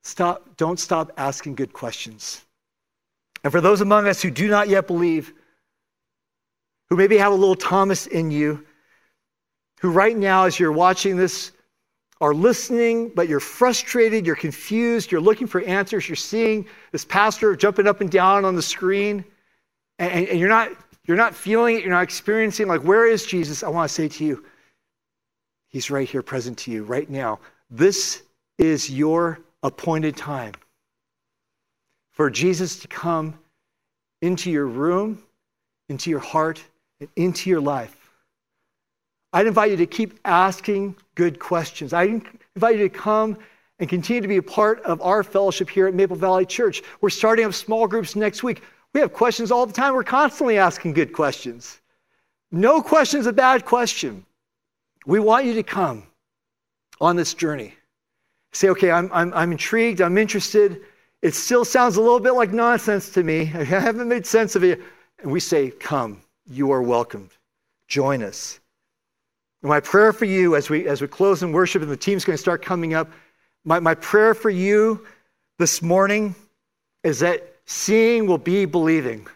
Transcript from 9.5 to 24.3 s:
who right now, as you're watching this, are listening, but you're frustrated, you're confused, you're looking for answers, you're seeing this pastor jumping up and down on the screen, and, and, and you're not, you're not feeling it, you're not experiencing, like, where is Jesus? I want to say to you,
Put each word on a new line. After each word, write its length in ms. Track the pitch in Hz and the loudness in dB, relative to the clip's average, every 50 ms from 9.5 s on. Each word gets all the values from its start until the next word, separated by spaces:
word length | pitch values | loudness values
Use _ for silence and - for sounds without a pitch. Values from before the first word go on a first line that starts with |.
| _ _ _ _ _ _ | _ _ _ _ _ _
who 100 | - 185 | -2 0
right 260 | 165 180 196 220 233 220 | 2 4 4 4 2 0
now, 280 | 196 196 190 190 185 | 0 2 4 4 4
as 140 | 185 - - | 2 2 2
you're 120 | 180 160 | 0 0
watching 460 | 151 160 175 185 185 180 - 196 190 180 | 2 4 4 2 2 2 0 -2 0 2
this, 340 | 190 175 - - - - _ _ _ _ _ _ _ _ _ _ _ _ _ _ | 0 0 -2 -6 -12 -14 _ _ _ _ _ _ _ _ _ _ _ _ _ _
are 140 | 160 147 147 | 0 2 2
listening, 760 | 151 180 240 240 - - - 254 233 233 233 233 233 226 233 | 4 4 4 4 2 -2 -4 0 0 2 2 2 0 -2 -4
but 180 | - 170 175 165 | -2 -2 0 0
you're 120 | 151 139 | 0 -2
frustrated, 840 | - - - - 247 254 233 - - - - 247 226 226 214 220 185 | -4 -6 -2 0 2 2 2 -2 -6 -4 0 2 2 2 2 0 0
you're 100 | 165 156 | -2 -4
confused, 760 | - - 160 139 - - - 208 226 233 233 233 233 196 - | -2 -4 -8 -8 -10 -10 -4 -2 0 0 0 0 -2 -2 -2
you're 100 | 190 160 | -2 2
looking 240 | 160 202 214 214 262 | 4 2 2 2 -2
for 160 | 220 - 185 | -4 -4 -4
answers, 480 | - 196 180 196 196 190 - 202 - - | -2 -2 -2 -2 -2 -2 -4 -6 -4 -4
you're 60 | 165 | -8
seeing 500 | - - - - 220 226 220 220 214 185 - - - - _ | -10 -8 -4 -2 0 0 0 0 -2 -4 -10 -16 -20 -20 _
this 140 | - 156 - | -10 -10 -8
pastor 500 | _ - 202 202 220 208 - - 214 196 | _ 0 0 2 0 0 2 0 0 2
jumping 320 | 147 - 208 196 214 196 208 | 2 0 0 2 4 2 2
up 140 | 196 202 | 2 2
and 80 | 208 180 | -2 0
down 340 | 151 190 180 185 196 202 196 | 2 4 4 4 4 4 2
on 120 | 190 185 | 0 0
the 60 | 175 | -2
screen, 640 | 151 - - - 190 185 190 196 202 208 208 202 180 - _ _ _ _ _ _ _ _ _ _ _ _ _ - | -4 -4 -6 -4 -2 -2 0 0 -2 -2 -4 -6 -8 -14 _ _ _ _ _ _ _ _ _ _ _ _ _ -6
and, 120 | 170 180 | -6 -2
and, 160 | 180 170 180 - | -2 -2 -2 0
and 100 | 190 170 | 0 0
you're 100 | 175 196 | 2 4
not, 220 | 220 226 226 - - - - _ _ _ _ | 4 4 2 0 -6 -18 -20 _ _ _ _
you're 120 | - 170 190 | -2 2 2
not 180 | 233 226 175 | 2 0 0
feeling 400 | - - 185 220 226 233 240 226 | -6 -4 0 0 2 2 2 0
it, 80 | 226 170 | 0 -2
you're 80 | 190 | 0
not 120 | 180 175 180 | 0 0 0
experiencing, 640 | 175 - - - - 208 220 220 214 185 - 214 190 | 0 -6 -8 -4 -2 0 0 0 -2 -2 -2 -2 -2
like, 140 | 175 156 | -2 -2
where 240 | 131 165 196 220 233 226 | 2 4 4 6 6 4
is 180 | 226 202 - | 4 2 -2
Jesus? 380 | - 196 180 165 143 151 135 - | -4 -4 -4 -4 -4 -6 -8 -6
I 60 | 175 | -6
want 180 | 151 170 165 143 | -4 -2 -4 -4
to 40 | - | -2
say 140 | - 160 151 | -4 -4 -4
to 180 | - - 156 | -4 -4 -4
you, 200 | 151 | -4